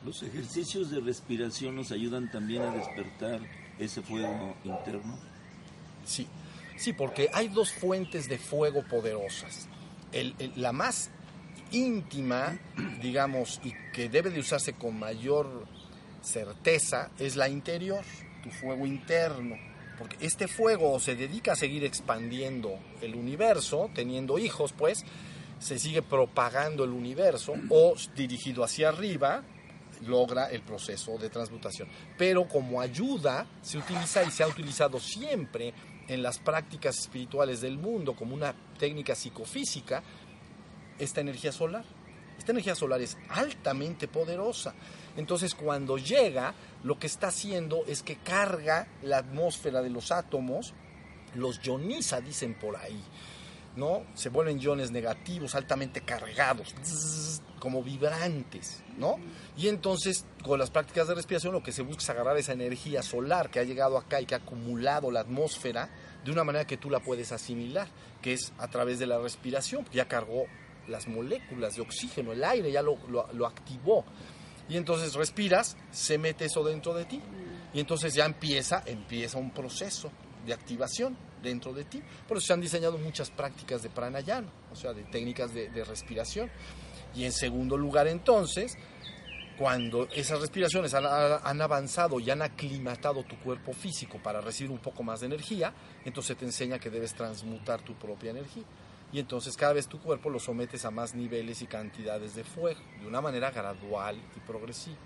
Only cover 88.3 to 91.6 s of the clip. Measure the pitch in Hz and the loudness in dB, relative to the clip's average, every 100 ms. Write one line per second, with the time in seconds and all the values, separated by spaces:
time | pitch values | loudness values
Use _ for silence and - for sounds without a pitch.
88.3 | 226 165 - 240 - - - - - - | 8 8 0 -2 -6 -14 -16 -16 -14 -14
89.3 | - - - 135 127 120 117 127 147 139 | -14 -14 2 4 4 2 2 0 0 0
90.3 | 151 151 196 175 185 160 135 139 143 147 | 0 0 2 4 4 4 4 4 6 6
91.3 | 147 143 143 | 6 2 2